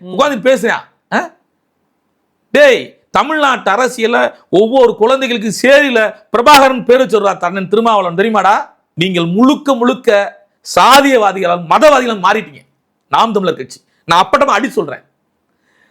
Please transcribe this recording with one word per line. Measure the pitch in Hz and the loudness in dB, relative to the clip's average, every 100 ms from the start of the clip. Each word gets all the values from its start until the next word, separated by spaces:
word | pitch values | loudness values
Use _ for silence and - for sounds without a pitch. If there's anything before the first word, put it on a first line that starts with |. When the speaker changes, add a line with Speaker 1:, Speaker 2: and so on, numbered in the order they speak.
Speaker 1:
ம். | 180 | -12
Speaker 2:
உட்கார்ந்து | 185 294 262 247 | -4 -4 -2 -2
பேசுறான். | 262 214 156 - _ _ | 0 -2 -6 -10 _ _
ஆ? | 220 339 _ _ _ _ _ _ _ _ _ _ _ _ | -8 -8 _ _ _ _ _ _ _ _ _ _ _ _
டேய், | 262 285 208 123 _ _ | 2 4 4 -4 _ _
தமிழ்நாட்டு | 180 254 311 285 233 196 | -4 -2 -2 -2 -2 -2
அரசியல | 202 254 247 220 240 233 - _ | -2 -2 -2 -2 -2 -2 -6 _
ஒவ்வொரு | 180 220 262 240 - | 0 2 2 2 2
குழந்தைகளுக்கு | 226 262 262 240 214 - | 0 0 -2 -4 -6 -2
சேரியில | 254 285 285 233 214 - _ | 2 4 2 0 -2 -6 _
பிரபாகரன் | 226 247 285 269 254 | 0 4 4 4 0
பேரு | 175 254 | 2 2
சொல்றா | 254 208 196 180 | 2 0 -2 -2
தன்னன் | 175 196 180 | -6 -6 -4
திருமாவளவன் | 208 233 208 185 170 | -2 0 0 -2 -2
தெரியுமாடா? | 220 214 190 233 - _ _ | -2 0 0 0 -4 _ _
நீங்கள் | - 185 175 170 | -6 -4 -2 -2
முழுக்க | 185 254 294 - | 0 2 0 -2
முழுக்க | 262 240 254 - 202 196 - _ _ - | -2 -2 -2 0 0 -2 -10 _ _ -4
சாதியவாதிகளால், | 175 202 277 277 254 208 190 175 175 165 | 2 4 4 4 2 0 -2 -4 -4 0
மதவாதிகளால் | 190 302 269 247 214 | 2 4 2 0 -2
மாறிட்டீங்க | 185 220 160 135 _ _ _ _ _ | -2 -2 -6 -18 _ _ _ _ _
நாம் | 143 226 | -2 0
தமிழர் | 202 185 156 | 0 -4 -6
கட்சி. | 135 - _ _ - | -10 -18 _ _ -2
நான் | 170 | 0
அப்பட்டமா | 190 277 269 208 | 2 0 0 -2
அடி | 240 | -2
சொல்றேன். | 240 156 120 _ _ _ _ _ _ _ _ _ | -6 -6 -10 _ _ _ _ _ _ _ _ _